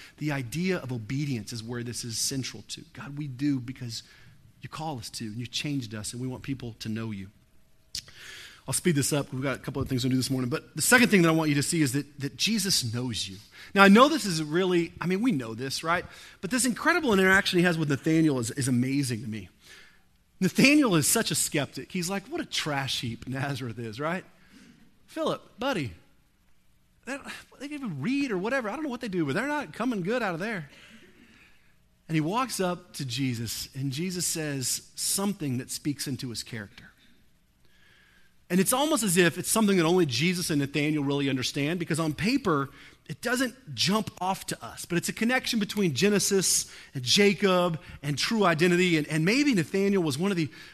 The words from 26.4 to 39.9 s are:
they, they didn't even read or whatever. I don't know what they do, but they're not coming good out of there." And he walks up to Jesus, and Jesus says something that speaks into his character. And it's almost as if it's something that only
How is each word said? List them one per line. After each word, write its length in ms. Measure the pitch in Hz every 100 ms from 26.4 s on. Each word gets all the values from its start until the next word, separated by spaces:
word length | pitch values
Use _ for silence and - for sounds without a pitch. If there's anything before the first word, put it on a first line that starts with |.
| _ _ _ _ _ _ -
they, 120 | 269 220 - - -
they 80 | 285
didn't 180 | 294 247
even 160 | 139
read 280 | 170 277 277
or 80 | 185
whatever. 320 | 214 269 214
I 60 | 269
don't 80 |
know 60 | 302
what 100 | 240
they 80 | 240
do, 180 | 180 147
but 100 | 151
they're 120 | 277
not 240 | 294 185
coming 300 | 147 247 214
good 200 | 175 247
out 120 | 208
of 80 | 165
there." 280 | 214 202 143 - - - - - - - - - _ _ _ _ -
And 60 | 160
he 60 |
walks 380 | 151 226 254 -
up 340 | 180 175 - -
to 100 | 135
Jesus, 640 | 120 135 113 117 - -
and 200 | 135 139
Jesus 340 | 131 185 180 160
says 600 | 165 151 139 123 - - -
something 640 | - - 202 190 147 127
that 120 | 120
speaks 360 | - 156 135 151
into 220 | 123 127
his 140 | 110
character. 480 | - 113 101 - - _ _ _ _ _ _ _ _ _ _ _ _ _ _ _ -
And 100 | 180
it's 140 | 185
almost 300 | 254 302 294
as 120 | 214 175
if 220 | 170 180
it's 120 | -
something 280 | 220 208 190
that 80 |
only 200 | 160